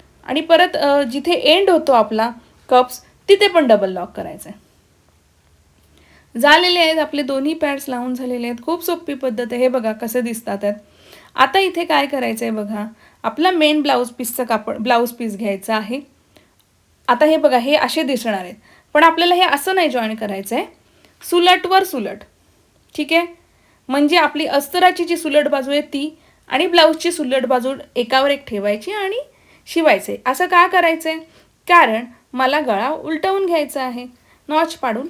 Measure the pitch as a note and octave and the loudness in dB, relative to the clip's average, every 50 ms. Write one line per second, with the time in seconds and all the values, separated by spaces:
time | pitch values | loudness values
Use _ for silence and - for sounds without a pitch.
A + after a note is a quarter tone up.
0 | _ _ _ _ - - C4 D#4 D#4+ E4 E4+ D#4+ F4+ F4 - - - C#4+ C#4 C#4+ | _ _ _ _ -10 -6 -4 -4 2 2 4 4 4 2 0 -2 0 0 2 0
1 | C#4+ A#3 A#3 C#4+ - E4 F4 - - D4 D#4 F#4 G4 F#4+ F4 D#4 - - C4 A#3 | 0 -2 -4 -6 -2 -2 -2 0 2 4 4 4 4 4 2 2 2 2 2 2
2 | G#3+ G#3+ A3+ G#3+ A3 A#3 A#3 - - _ _ _ _ - B3+ B3 B3+ B3+ - - | 2 2 0 -2 -2 -2 -4 -10 -18 _ _ _ _ 2 2 2 2 2 -2 -12
3 | - _ _ _ _ - G4+ G4 G#4 G4 F4 E4+ D4 A#3+ A3 G3 F#3+ F#3+ F#3 F3+ | -18 _ _ _ _ 4 4 4 4 4 4 2 4 4 4 4 4 0 -4 -6
4 | F3 - - - F3+ - - - - - G#3 - _ _ _ _ _ _ _ _ | -8 -10 -10 -12 -12 -12 -12 -16 -18 -20 -20 -20 _ _ _ _ _ _ _ _
5 | _ _ _ _ _ _ _ _ _ _ _ _ _ _ _ _ _ _ _ _ | _ _ _ _ _ _ _ _ _ _ _ _ _ _ _ _ _ _ _ _
6 | _ _ _ _ _ _ _ A3+ B3+ D4 D4+ E4 F4+ F4+ F4 F4 E4 D#4+ D#4+ D#4+ | _ _ _ _ _ _ _ 2 4 6 6 6 4 2 2 2 2 2 2 0
7 | D4 D4+ - C#4+ C#4+ B3+ C#4 C4+ C4+ D4+ D#4+ D#4+ D#4 C#4+ C#4+ C#4 C#4 C#4 B3+ A#3+ | -2 -2 -2 -4 -4 -2 -4 -2 -2 -2 -2 -2 -2 -4 -4 -4 -6 -8 -6 -6
8 | B3 B3+ B3+ B3 C4 B3 B3 B3 A#3+ A#3+ A#3+ A#3+ - - E4+ E4+ E4+ F4+ F4 E4 | -4 -6 -6 -6 -6 -6 -6 -6 -6 -6 -8 -8 -4 -4 -4 -4 -2 -4 -6 -6
9 | - - C#4+ B3+ - B3+ A3+ G#3+ A#3+ A3+ A#3+ A#3+ B3+ B3+ B3 C4 A3 A3 G#3+ A3 | -6 -10 -8 -6 -4 -4 -4 -4 -6 -6 -2 0 0 2 2 0 -2 -2 -4 -4
10 | A#3+ A3 A3+ B3 A#3+ A#3+ A3+ A3+ - - G3+ G3+ G#3 G3+ G#3 G#3 - _ _ _ | -8 -4 -4 -2 -2 -4 -6 -8 -8 -8 -8 -4 -4 -4 -4 -4 -10 _ _ _
11 | _ - - - - - _ - C4 B3+ - G4 G4 F#4 F#4 E4 F4 E4 D#4 C#4+ | _ -20 -20 -20 -20 -10 _ 2 4 4 4 2 2 2 0 -4 -2 0 0 0
12 | C#4 C#4 C#4+ C4+ B3 A#3 A3+ A3 A#3 A3+ A3 G#3+ G#3 G3+ G#3+ G#3 G#3 A3 - _ | 0 0 -2 -4 -4 -4 -4 -4 -4 -4 -4 -4 -6 -6 -6 -8 -8 -10 -12 _
13 | _ _ _ _ - A3+ - - D#4+ F#4 F#4 E4 D4+ D4+ D4+ D4+ C#4 C#4+ C4 B3 | _ _ _ _ -8 -6 -4 0 0 2 2 4 2 2 2 2 2 0 0 0
14 | B3 A#3+ A#3+ - B3 A3+ - - B3 A3+ A3+ G#3+ A3 A3+ - A3+ A3 B3+ A#3+ A#3 | -2 -4 -6 -8 -10 -8 -6 -6 -4 -2 -2 -4 -2 -6 -8 -6 -2 0 2 2
15 | A#3+ A#3+ A#3+ - A#3+ A3 G3+ F#3 A3+ G3+ G3 G3 G3 - A3 G#3+ G#3+ G3 B3 C#4+ | 2 0 -4 -8 -8 -8 -6 -6 -4 -4 -4 -6 -4 -4 -4 -4 -4 -6 -8 -10
16 | C#4+ - _ _ _ _ _ - _ _ _ _ _ _ _ _ _ _ _ _ | -10 -14 _ _ _ _ _ -20 _ _ _ _ _ _ _ _ _ _ _ _
17 | _ - A#3+ A3+ D4+ D4+ D#4 D#4 D4+ C#4+ B3+ A#3+ A#3 C4+ D4 - - A#3+ - D#4+ | _ -2 0 2 4 2 2 4 2 2 2 2 2 0 0 0 0 0 -2 -4
18 | D#4+ B3+ C4+ A3+ A#3 A#3 G#3 F#3+ F3+ F3+ A3 - _ _ _ _ _ _ _ D4 | -2 -2 -4 -4 -4 -4 -6 -6 -8 -10 -16 -20 _ _ _ _ _ _ _ 4
19 | D#4+ E4 E4 D#4+ F4 F4 F4+ F4 F#4 E4 C#4+ C#4+ - F#4 F#4+ F#4+ E4+ D4 A#3+ B3 | 4 4 4 4 2 2 4 2 2 2 2 0 -2 -2 0 0 0 0 0 -2
20 | A3+ G#3+ A3 A3 A3 G3+ G3 F#3+ G3 - A3+ C#4 G#4 - - _ _ _ _ _ | -4 -4 -6 -6 -6 -8 -8 -8 -8 -6 -6 -6 -6 -6 -12 _ _ _ _ _
21 | _ _ _ _ - - E4+ F4 F4 F4+ F4+ F#4 F4+ F4+ F#4+ F#4+ F#4+ F#4 - B3+ | _ _ _ _ -10 -2 0 2 4 4 4 4 2 2 2 2 2 0 -4 -6
22 | G3+ - G3 G3+ - _ _ _ _ _ _ _ _ _ _ _ _ _ _ - | -6 -6 -10 -12 -16 _ _ _ _ _ _ _ _ _ _ _ _ _ _ -8
23 | D4+ C#4 E4 E4 F4 E4+ E4+ - _ _ _ _ _ _ _ _ _ - B3+ C#4+ | -4 0 0 0 0 0 -6 -16 _ _ _ _ _ _ _ _ _ -4 0 2
24 | D4 D4 E4+ F4 D#4 D4 D4 D4 D#4 B3+ - C#4 C#4+ - - F4+ F4+ F4+ F4+ F4 | 2 4 4 4 2 2 0 -2 -4 -2 -2 -2 -2 -2 0 2 4 4 4 2
25 | E4+ E4+ E4+ E4 E4 D#4 C#4 D4+ D4 D4 C#4+ C4+ B3+ C4+ C#4+ D4 D4 D4 - C#4 | -2 -4 -4 -4 -2 2 2 2 2 2 0 -2 -2 -2 -2 -4 -4 -4 -6 -6
26 | C#4+ D#4 D#4 _ _ _ _ _ _ _ - C4+ F4 F4+ E4+ F4 D#4 D#4+ D#4+ D#4+ | -6 -8 -10 _ _ _ _ _ _ _ -2 -2 0 2 4 6 6 6 4 2
27 | - F4 F4 E4 D4 B3 C4 C4 B3+ A#3+ C4 B3 A#3+ C4 C#4 B3+ - - _ - | -2 -4 -4 -4 -4 -2 -2 -2 0 0 0 0 0 -4 -6 -8 -12 -10 _ -6
28 | A#3+ A#3 C4 C4 C4+ C#4+ C#4+ C#4 - - A#3 G3+ G3 G#3 G#3 G#3+ - F4 G#4 G#4+ | -4 0 2 2 2 2 0 -2 -4 -8 -8 -4 -2 -2 -4 -4 -6 -8 -6 -6
29 | G4 F#4+ G#4 B4 D5+ - _ _ _ _ _ _ _ - - E4+ D#4+ D4+ G#3+ F#3+ | -4 -4 -6 -6 -8 -10 _ _ _ _ _ _ _ -6 -4 0 4 4 2 2
30 | - - G3+ G3+ - B3+ C4+ - F4+ E4+ F#4 F4 F4+ F#4 F#4+ F4+ E4+ E4 E4 D#4+ | 0 -6 -10 -6 -4 -4 -2 0 -2 2 4 4 4 4 4 2 2 2 0 -2
31 | E4 D#4+ D#4+ D#4+ D#4+ - _ _ _ _ _ _ _ - F4+ E4+ D4+ A#3 A3 A3+ | -4 -6 -6 -6 -10 -16 _ _ _ _ _ _ _ 4 6 6 6 6 2 -2
32 | B3 A#3+ - _ _ _ - B3 C4 C4 C#4+ D#4 D4 B3+ G#3 G3 A3 C4+ D#4 - | -4 -8 -14 _ _ _ -6 -2 -2 0 0 0 0 0 0 0 0 -2 -4 -6
33 | - D4+ D#4+ D4+ - F#4+ G4 G4 G4 F4 E4+ D#4 D4 D4 - C#4+ C4 B3+ A#3+ A#3+ | -6 -6 -6 -4 -4 -4 -2 -2 -2 0 0 -2 -2 -4 -6 -6 -6 -6 -8 -10
34 | B3 B3+ - _ _ _ _ _ _ - D4+ D#4 E4 D#4+ - - - B3 A3 A#3 | -14 -16 -20 _ _ _ _ _ _ -2 0 0 0 0 -4 -6 -6 -4 -4 -4
35 | C#4 | -6